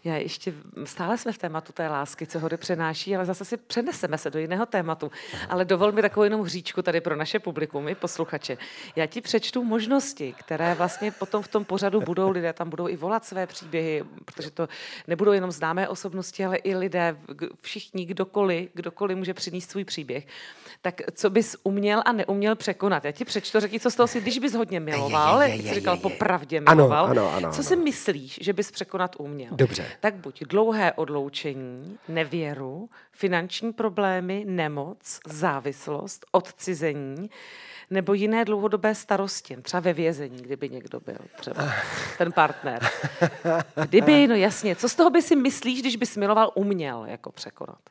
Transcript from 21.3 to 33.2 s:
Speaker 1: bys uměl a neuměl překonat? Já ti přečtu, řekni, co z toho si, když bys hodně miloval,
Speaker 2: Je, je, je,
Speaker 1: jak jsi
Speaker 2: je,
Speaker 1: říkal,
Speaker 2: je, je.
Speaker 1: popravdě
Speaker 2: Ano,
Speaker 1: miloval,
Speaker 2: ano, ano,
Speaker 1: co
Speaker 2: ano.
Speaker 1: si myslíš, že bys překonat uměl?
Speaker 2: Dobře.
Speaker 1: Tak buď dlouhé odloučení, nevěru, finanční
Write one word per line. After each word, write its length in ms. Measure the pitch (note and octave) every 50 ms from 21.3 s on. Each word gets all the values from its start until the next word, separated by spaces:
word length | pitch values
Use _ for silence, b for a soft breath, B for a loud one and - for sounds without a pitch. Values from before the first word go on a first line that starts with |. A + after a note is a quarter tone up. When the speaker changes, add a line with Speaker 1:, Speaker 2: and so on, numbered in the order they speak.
Speaker 1:
bys 260 | F#3+ A3+ A3 - - -
uměl 400 | _ G3 G3 G3+ G3+ G#3 G#3 A3+ -
a 80 | B3
neuměl 440 | A#3+ G#3+ - - G3 G3+ G3+ G#3+ A3+
překonat? 480 | A3 - G#3+ F3+ - G3 G3+ F#3 D3 -
Já 80 | D3
ti 120 | D3 - A#3+
přečtu, 360 | - - G#3+ - - - G#3+
řekni, 200 | G#3 G3+ G#3 A3+
co 100 | - B3
z 40 | A3
toho 120 | - A#3+
si, 140 | A#3 - A#3+
když 180 | G3 A#3 A3+ B3+
bys 160 | A#3 C#4+ G#3+
hodně 260 | A3+ F3 E3+ F#3 F3
miloval, 640 | D#3+ D3+ D3+ C#3+ C#3 C#3 - D#3 D3+ D#3 F#3+ C4
Speaker 2:
Je, 60 | D4 C4
je, 60 | A3+
je, 20 |
Speaker 1:
jak 60 | G#3+
jsi 60 | G#3 G#3+
Speaker 2:
je, 60 | F#3
Speaker 1:
říkal, 200 | G3+ G3 F#3+ F3+
Speaker 2:
je, 40 | F3
je. 40 |
Speaker 1:
popravdě 400 | F3+ F#3+ F#3 - G#3+ G3+ F3+ E3+ D3 C3+ E3 D#3 D3
Speaker 2:
Ano, 80 | D#3 D#3+
Speaker 1:
miloval, 300 | D#3 C#3+ B2+ D3 D3+ F3
Speaker 2:
ano, 220 | B2 B2+ A#2 G2+ F2
ano, 80 | D2+ F#2+
Speaker 1:
co 60 | F2 E2 D#2 -
Speaker 2:
ano. 20 |
Speaker 1:
si 140 | C#4+ - F#4
myslíš, 640 | F4 E4+ D4 - - - - F3 D3 C3 C3+ - -
že 100 | - G3
bys 180 | G3+ F3 G3+ -
překonat 460 | - - F#3 - - F#3 F3+ F3+ - -
uměl? 300 | D3 C#3+ D3 C#3+ B2+ -
Speaker 2:
Dobře. 340 | F3 C3 C3+ B2 - - - - - -
Speaker 1:
Tak 140 | - G#3+ G#3
buď 280 | F#3+ E3+ C#3 - - D#3
dlouhé 480 | B2 F3 G3+ A3 A3+ A3 G#3+ F#3+ E3+
odloučení, 1040 | - - D#3+ C#3 D3 C#3+ C#3 C#3+ C#3+ - - D3+ C3+ C3+ C3 B2+ B2 B2+ C#3+ E3+ G#3 - _ -
nevěru, 800 | D#3+ E3 D#3+ C#3 E3+ E3+ D#3+ D3 D3 C3 C3+ C3 C3+ E3 G#3+ A#3 b b b b
finanční 600 | _ -